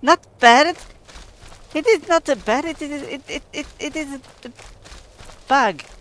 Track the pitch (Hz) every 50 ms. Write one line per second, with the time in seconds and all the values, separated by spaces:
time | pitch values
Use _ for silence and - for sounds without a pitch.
0 | - 254 330 - - - _ - - 240 233 247 294 330 349 - - - - -
1 | - - - - - - - - - - - - - - - 302 311 - 453 349
2 | - - 349 330 - - 285 214 175 - 220 254 302 339 320 - 311 285 294 285
3 | 269 240 - 277 - - - 285 - - - - 294 - - - - 294 277 320
4 | 311 277 277 269 262 - - - - 247 240 - - - - - - - - -
5 | - - - - - - - - - - 262 277 262 214 180 143 - - - -